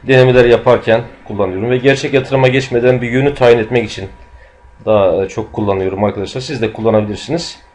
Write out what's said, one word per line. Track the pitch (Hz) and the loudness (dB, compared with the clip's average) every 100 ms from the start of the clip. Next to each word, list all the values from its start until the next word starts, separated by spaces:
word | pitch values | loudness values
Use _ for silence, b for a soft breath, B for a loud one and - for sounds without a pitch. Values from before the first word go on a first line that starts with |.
denemeler | 127 131 127 123 120 | 4 4 6 6 4
yaparken | 113 127 117 - 113 120 - - | 4 4 2 2 0 -2 -18 -12
kullanıyorum | 101 95 92 117 | -4 -4 -4 -2
ve | 127 | 0
gerçek | 131 135 147 | 0 0 0
yatırıma | 135 131 135 131 | -2 -2 0 2
geçmeden | 131 127 120 123 127 | 0 -2 0 2 0
bir | 120 | -2
yönü | 127 139 | 0 0
tayin | 143 120 120 | 2 4 4
etmek | 107 123 107 | 2 -2 -4
için | - 98 - b b b b - _ - | -10 -14 -16 b b b b -20 _ 0
daha, | 107 95 87 | 2 2 2
e, | 95 | -2
çok | - - | -6 -8
kullanıyorum | - 104 95 95 95 | -4 -2 -2 -2 -2
arkadaşlar. | 104 101 95 131 | -4 -4 -8 -10
Siz | 131 131 | -10 -6
de | 107 | -6
kullanabilirsiniz. | - 110 107 104 101 - 165 - - _ | -2 0 0 -2 -10 -8 -8 -8 -16 _